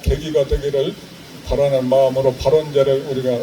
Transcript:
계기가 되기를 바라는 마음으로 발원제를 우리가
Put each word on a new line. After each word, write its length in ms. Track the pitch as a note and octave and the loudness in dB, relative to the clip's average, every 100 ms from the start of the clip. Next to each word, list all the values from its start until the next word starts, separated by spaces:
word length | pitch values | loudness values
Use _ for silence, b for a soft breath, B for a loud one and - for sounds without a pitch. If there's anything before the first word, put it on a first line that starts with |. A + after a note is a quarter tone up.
계기가 440 | - C3+ D#3 D3+ C#3 | -4 -2 -2 -2 0
되기를 480 | C#3+ C#3 C#3 D#3 G3 - - - - - | -2 -2 -2 -2 -6 -14 -20 -20 -14 -4
바라는 400 | A#2+ C#3+ C3+ B2+ | 0 0 0 2
마음으로 460 | C3 C3+ C3 C3+ | 2 2 2 0
발원제를 720 | B2+ C3+ D#3 D3+ C#3 C3+ C3+ C#3+ | 0 2 2 2 2 2 2 -2
우리가 200 | C3 B2+ A#2+ | -4 -2 -2